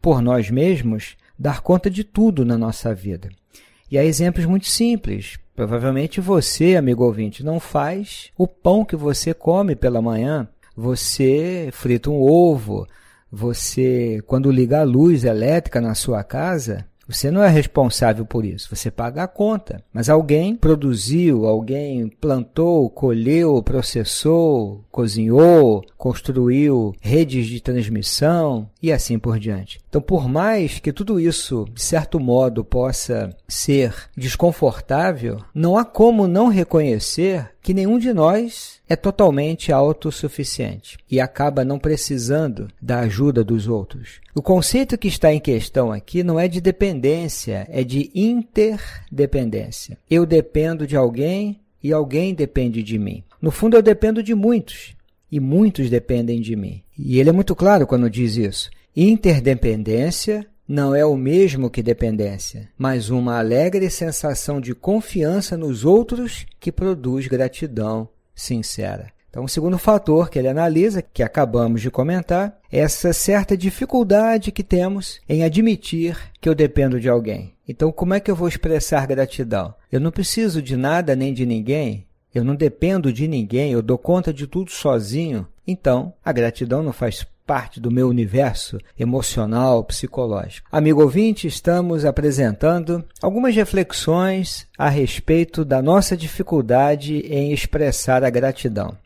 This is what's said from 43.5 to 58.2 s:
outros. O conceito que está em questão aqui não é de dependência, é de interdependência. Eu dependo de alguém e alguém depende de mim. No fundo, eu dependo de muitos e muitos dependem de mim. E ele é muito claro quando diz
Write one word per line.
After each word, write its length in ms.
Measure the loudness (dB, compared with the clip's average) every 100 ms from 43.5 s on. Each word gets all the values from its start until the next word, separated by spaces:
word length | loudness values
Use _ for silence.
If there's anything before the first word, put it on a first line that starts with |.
| 0 -2
outros. 520 | -4 -6 -14 -16 -20 -10
O 80 | -8
conceito 560 | 2 2 4 0 0 -2
que 100 | -2
está 240 | 2 2
em 80 | 2
questão 520 | 0 -2 0 -2 -2
aqui 320 | -4 -6 -4
não 160 | 0 0
é 80 | 0
de 120 | 0
dependência, 1080 | -2 0 -2 0 0 0 -2 -8 -6 -8 -6
é 140 | -6
de 260 | -4 -4 -4 -2
interdependência. 1800 | 0 0 -2 0 0 0 -10 -16 -14 -2 0 0 -2 -6 -8 -14 -16 -18 _
Eu 160 | 2 4
dependo 640 | 2 2 -2 -2 -4 -2
de 80 | 0
alguém 640 | 0 0 -4 -2 -6 -8 _ _
e 100 | -2
alguém 400 | -2 0 -2 -2
depende 480 | -2 -2 0 -2 -2
de 160 | -4 -4
mim. 260 | -4 -8 -18 _
No 100 | -4
fundo, 260 | 0 4 6
eu 40 |
dependo 420 | 6 4 2 0
de 100 | -2
muitos 600 | 0 2 0 -2 -14 -20 -20 _ _ _
e 80 | -4
muitos 500 | 0 4 4 2 0
dependem 520 | 0 0 -2 -2 -4
de 140 | -4 -6
mim. 280 | -6 -12 _ -12
E 220 | -2 4
ele 100 | 6
é 40 |
muito 220 | 4 2 2
claro 300 | 4 4 4
quando 240 | 2 0
diz 260 | 0